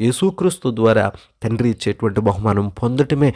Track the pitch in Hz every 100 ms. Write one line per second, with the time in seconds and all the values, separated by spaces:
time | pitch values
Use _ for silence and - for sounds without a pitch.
0 | 113 127 190 185 180 180 127 113 113 107
1 | 101 - - _ 113 113 120 110 104 101
2 | 110 104 107 95 107 101 101 - 120 127
3 | 131 139 143